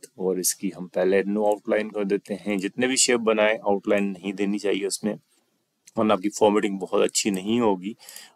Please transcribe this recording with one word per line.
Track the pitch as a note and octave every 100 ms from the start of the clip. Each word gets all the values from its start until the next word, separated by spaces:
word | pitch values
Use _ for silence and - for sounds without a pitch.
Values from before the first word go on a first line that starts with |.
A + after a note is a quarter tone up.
| - -
और | F#2+ F#2
इसकी | F2 - G2
हम | E2 F2+
पहले | F#2 F#2 G2
no | F#2+ G#2 G#2
outline | G#2 A2 G#2+ G#2+
कर | G#2
देते | G2+ G2+ - G2 F#2
हैं। | G2+
जितने | G2 - B2+
भी | C3
shape | - A#2+
बनाएं | A2+ G#2+ G#2+ A2
outline | G#2 G2 G#2+ G#2 G2+
नहीं | F#2 F#2+
देनी | F#2+ G2+ G2+
चाहिए | G2+ F#2+ G2
उसमें, | - G#2+ G#2 _ _ _ _ _ _ _ -
वरना | G#2+
आपकी | G2+ G2+
formatting | - G#2+ G#2 G2+ G2
बहुत | F#2 G2+
अच्छी | G2 - A2
नहीं | F#2+ G2 A#2
होगी | A2+ F#2+ F#2 A#2+ - - -